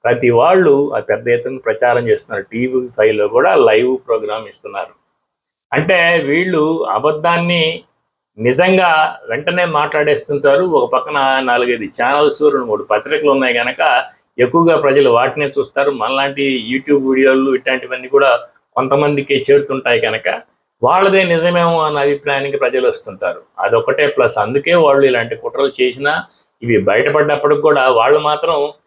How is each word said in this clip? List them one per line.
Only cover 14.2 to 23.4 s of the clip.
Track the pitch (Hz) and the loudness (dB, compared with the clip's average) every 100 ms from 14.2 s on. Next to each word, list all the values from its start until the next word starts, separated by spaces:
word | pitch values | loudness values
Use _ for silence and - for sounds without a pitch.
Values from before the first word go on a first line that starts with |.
| _ - | _ -2
ఎక్కువగా | 123 170 170 156 | 0 2 2 2
ప్రజలు | 143 139 135 | 2 4 4
వాటినే | 117 131 151 139 | 4 0 -2 -4
చూస్తారు. | 139 123 139 139 | -4 -4 -2 -2
మనలాంటి | 131 107 135 139 139 139 131 113 | -2 -4 -2 -4 -2 -2 -4 -4
YouTube | 131 139 143 135 | -6 0 0 2
వీడియోలు | 131 135 135 135 | 2 4 4 0
ఇట్లాంటివన్నీ | 131 135 131 127 127 131 | -2 -2 -6 -6 -12 -2
కూడా | 135 135 117 - _ _ | 2 2 0 -4 _ _
కొంతమందికే | - 131 139 147 143 139 135 135 | -6 -2 0 0 -2 -2 -2 2
చేరుతుంటాయి | 143 143 131 123 120 | 2 2 -4 -2 0
కనుక | 117 110 - - - _ _ _ | 0 -4 -4 -6 -10 _ _ _
వాళ్ళదే | 120 180 196 196 | 0 2 2 2
నిజమేమో | 180 165 175 175 170 165 | 2 0 0 2 2 0
అన్న | 151 147 | 0 0
అభిప్రాయానికి | 143 143 143 139 139 139 | -2 -2 -2 -4 -4 -2
ప్రజలు | 123 127 123 | -2 0 0
వస్తుంటారు. | 110 110 92 92 85 | -2 -12 -8 -8 -8